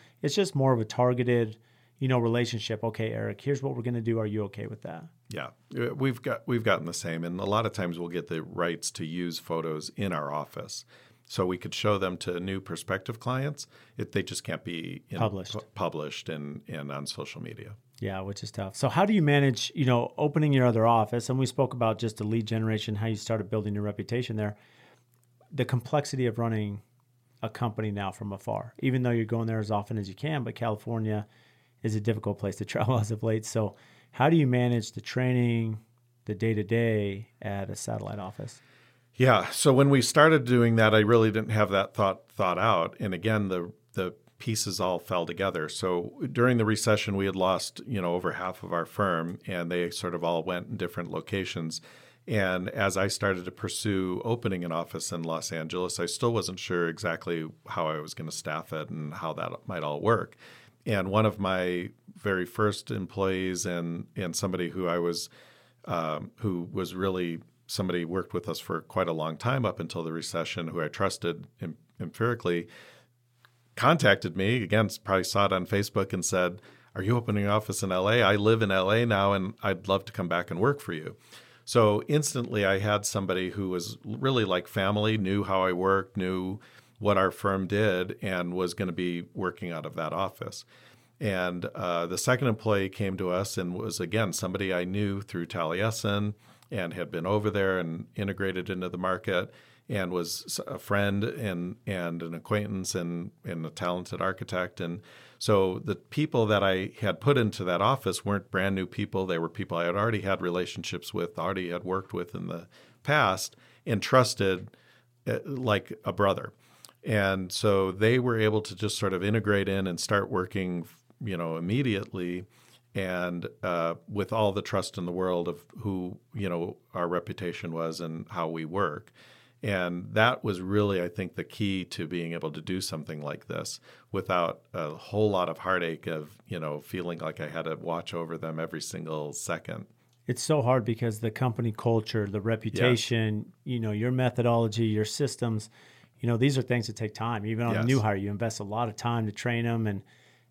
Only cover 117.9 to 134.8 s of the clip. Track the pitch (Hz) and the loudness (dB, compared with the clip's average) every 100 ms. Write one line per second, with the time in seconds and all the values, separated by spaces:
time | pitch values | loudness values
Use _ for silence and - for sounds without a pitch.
117.9 | 95 110 127 123 113 107 107 104 92 104 | 4 4 4 2 2 4 2 -2 -4 -4
118.9 | - 101 92 98 113 101 101 98 98 95 | 0 0 0 2 2 4 2 2 0 -2
119.9 | 87 - 104 101 101 92 98 92 87 82 | -4 0 0 2 -2 -2 -4 -4 -4 -8
120.9 | - _ _ 113 90 85 82 87 113 131 | -14 _ _ -6 -4 -2 -4 0 0 2
121.9 | 98 - 98 90 90 98 _ _ - _ | 0 -4 -6 -4 -4 -8 _ _ -20 _
122.9 | - 95 90 90 87 - - 90 87 82 | -4 -2 -2 -2 -4 -8 -6 -2 0 0
123.9 | 82 - 104 92 110 104 98 - 98 90 | -2 -6 -6 -2 2 2 2 -2 -2 -2
124.9 | - 90 90 92 90 87 80 - - 107 | -6 -4 -2 0 0 0 -6 -12 -8 -4
125.9 | 95 90 101 _ - 98 87 87 - _ | -4 -6 -10 _ -6 -4 -2 -4 -8 _
126.9 | 92 87 87 - - 87 85 85 80 82 | -4 0 0 -2 -6 -6 -6 -6 -4 -4
127.9 | 82 85 80 - 92 82 82 78 92 92 | -4 -6 -8 -8 -4 -4 -4 -4 -2 -2
128.9 | 73 - _ - - _ _ 107 98 87 | -2 -12 _ -20 -20 _ _ -2 0 0
129.9 | 87 104 107 113 - - 90 92 104 104 | -4 -2 2 4 2 -2 -4 0 2 4
130.9 | 95 87 - 92 - 82 - 101 95 90 | 2 0 -4 -6 -6 -10 -2 0 0 -4
131.9 | - 82 90 82 85 78 78 80 92 - | -6 -6 -4 -4 -4 -6 -6 -6 -4 -4
132.9 | 80 76 78 73 76 - 82 - - - | -8 -8 -8 -8 -10 -8 -8 -8 -10 -16
133.9 | - _ 95 - 90 85 - _ - | -20 _ -6 0 2 2 -2 _ -6